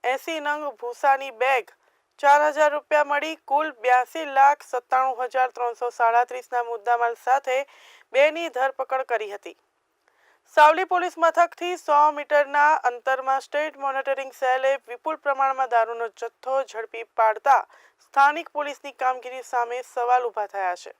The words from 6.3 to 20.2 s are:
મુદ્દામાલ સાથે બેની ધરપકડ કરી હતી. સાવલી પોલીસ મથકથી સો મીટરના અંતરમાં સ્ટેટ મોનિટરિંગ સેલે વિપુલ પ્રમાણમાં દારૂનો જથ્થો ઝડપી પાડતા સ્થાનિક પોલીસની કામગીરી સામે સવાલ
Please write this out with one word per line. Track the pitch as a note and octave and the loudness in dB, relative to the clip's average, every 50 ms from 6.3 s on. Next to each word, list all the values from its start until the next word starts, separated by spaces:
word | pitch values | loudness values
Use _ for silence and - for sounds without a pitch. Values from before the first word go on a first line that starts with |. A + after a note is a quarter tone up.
| B3 B3+ A#3+ _ B3 A#3+ A#3+ | -4 -12 -10 _ -4 -4 -4
મુદ્દામાલ | A#3 A#3 A3+ G3+ A#3+ A#3+ A#3 A#3+ A#3 A#3 - - | -4 -8 -6 -2 -2 0 0 0 -2 -4 -6 -2
સાથે | A#3+ B3+ C#4 - C4 B3+ C4+ C#4 _ _ _ _ - - _ _ _ | 0 0 0 0 -2 -4 -4 -4 _ _ _ _ -20 -20 _ _ _
બેની | - C4 C#4+ D#4 D4+ E4 E4+ E4 | 2 2 2 2 2 -2 -8 -6
ધરપકડ | A#3 B3 C4 C4+ C4 - C4 - C4+ C4 C4 | -4 -2 -2 -2 -2 -6 -6 -4 -4 -4 -2
કરી | - A#3+ A3 G#3+ G3 | -4 -4 -4 -4 -8
હતી. | G3+ G3+ _ - - _ _ _ _ _ _ _ _ _ _ _ _ _ _ _ _ _ _ _ - | -12 -14 _ -18 -20 _ _ _ _ _ _ _ _ _ _ _ _ _ _ _ _ _ _ _ 6
સાવલી | D#4+ D4+ D4+ D#4+ D#4+ F#4 | 6 8 8 6 4 0
પોલીસ | F4 F#4 F4+ F4 F4 - | -2 -2 -2 -2 -4 -2
મથકથી | E4 E4 E4 D#4+ E4 E4+ E4+ - - E4+ F4 F4+ E4+ | 0 0 2 4 2 0 0 0 -8 -6 -6 -6 -6
સો | - - D4 D4 D4+ D4+ | -2 0 4 4 4 4
મીટરના | D4 D4 D4 _ D4+ D4 C#4+ C#4 C#4 D4 D4 D4+ D#4 D4 | 2 -2 -6 _ 0 0 0 2 2 2 4 4 2 2
અંતરમાં | - B3 A#3+ A#3+ _ C4 C4 B3+ C4 C4 C4+ C4+ | 0 -4 -4 -2 _ -4 -4 -2 -2 -2 -2 -2
સ્ટેટ | C4+ - - C#4+ D4+ D#4 D4 C#4 | -4 -6 -6 -4 -4 -4 -8 -6
મોનિટરિંગ | C#4 C#4 C4 C4+ C4+ C4+ C4+ C4 C4+ C4 B3 | -6 -4 -4 -4 -4 -4 -4 -4 -6 -12 -8
સેલે | - C4+ B3+ B3+ C4 C4 C4+ C#4 C4+ _ - | -4 -2 0 0 0 0 0 -2 -2 _ -14
વિપુલ | A#3 - _ D#4+ D#4 | -18 -10 _ -8 -8
પ્રમાણમાં | D4+ _ C#4+ C#4 C4 C4+ C4+ C4+ C4 C4 A#3+ | -4 _ -4 0 0 0 -2 0 -2 -2 0
દારૂનો | A#3+ A#3 A3+ A3 A#3 A#3 A#3 A3+ | 0 0 0 0 -4 -8 -8 -10
જથ્થો | _ - A#3 A3+ _ _ - B3+ C4 C4+ | _ -12 -12 -12 _ _ -8 -4 -4 -4
ઝડપી | C4+ - - A3 A3+ G#3+ - A3+ A3+ _ _ | -4 -6 -10 -12 -12 -12 -12 -16 -16 _ _
પાડતા | - A3+ A3 G#3+ A3 _ C#4 C4 G#3+ - _ _ _ _ _ _ _ | 2 2 2 2 0 _ 2 2 2 2 _ _ _ _ _ _ _
સ્થાનિક | _ _ - C#4 C#4 C#4+ D4 E4 E4 - | _ _ 2 2 2 4 2 -2 -10 -8
પોલીસની | _ D4 D4 C#4+ C#4 - - C#4+ | _ -6 -6 -6 -8 -12 -14 -18
કામગીરી | C#4 - C4+ B3+ B3+ B3+ A#3+ B3 B3+ C4 | -10 -4 -2 -2 -2 -4 -8 -12 -14 -14
સામે | A#3+ - - A#3+ A#3+ A#3 A#3+ B3+ | -12 -4 -4 -4 -2 -2 -6 -10
સવાલ | B3 - - B3+ A#3+ A#3+ B3 B3+ | -10 -8 -6 -4 0 2 2 2